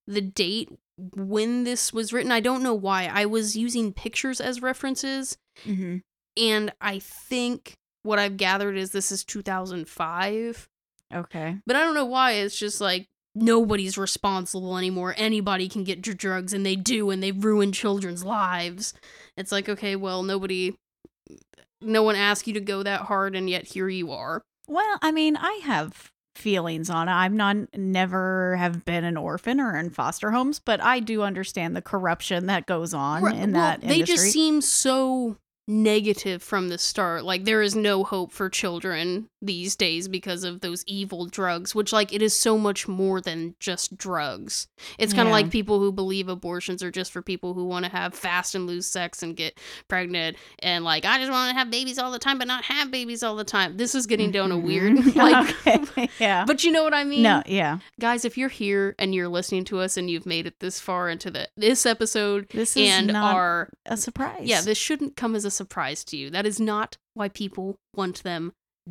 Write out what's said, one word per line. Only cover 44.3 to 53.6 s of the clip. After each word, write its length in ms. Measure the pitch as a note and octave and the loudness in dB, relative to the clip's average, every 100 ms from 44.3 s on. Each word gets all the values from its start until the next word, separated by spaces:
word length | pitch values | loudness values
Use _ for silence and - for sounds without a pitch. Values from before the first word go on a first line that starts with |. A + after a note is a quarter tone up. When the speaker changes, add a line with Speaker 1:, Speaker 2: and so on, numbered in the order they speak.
| G2 - - - - - - | -6 -8 -8 -8 -14 -16 -2
Speaker 1:
It's 140 | G#3+ | 2
kinda 160 | G3+ A3+ | 4 6
Speaker 2:
Yeah. 20 | |
Speaker 1:
like 160 | G#3+ E3+ | 6 4
people 300 | A3+ G3+ G3+ | 0 2 2
who 120 | G3+ | 2
believe 360 | G3 F#3+ G3 F#3 | 0 -2 -2 -4
abortions 540 | F3+ E3+ F3 F#3+ F3+ | -6 -6 -6 -6 -6
are 80 | F3+ | -6
just 220 | A#3+ F#3 | -6 -6
for 100 | F3+ | -8
people 320 | F#3 F3+ F3+ | -8 -6 -6
who 100 | F3+ F3+ | -4 -4
wanna 220 | F3+ F3+ | -4 -4
have 240 | F3+ F3+ | -4 -6
fast 400 | - F3+ F3 - | -6 -2 -2 -2
and 120 | F#3+ F3 | -4 -4
loose 200 | F3 F3+ | -6 -4
sex 360 | F#3+ E3+ - | -4 -6 -6
and 140 | E3 E3 | -8 -6
get 220 | D#3 - - - - | -6 -8 -16 -18 -4
pregnant 480 | F#3 F3+ F3+ D#3+ - - - | -4 -2 -2 -2 -6 -14 -6
and, 240 | F3+ F3 | -2 0
like, 200 | E3 D#3 | 0 2
"I 140 | G3 C4 | 2 2
just 120 | C4 | 2
wanna 240 | B3+ B3+ | 0 2
have 160 | B3+ B3 | 0 0
babies 280 | A#3 C4 B3+ | -2 -4 -4
all 120 | B3+ | -4
the 80 | A#3+ | -2
time 200 | C4+ C4+ | 0 0
but 80 | B3 | 0
not 160 | B3+ | -2
have 260 | - C#4+ C#4 | 0 0 0
babies 320 | C4 A#3 A#3 | -2 -4 -2
all 140 | A3+ G#3+ | -2 -2
the 80 | |
time." 320 | G#3 G3+ | 0 0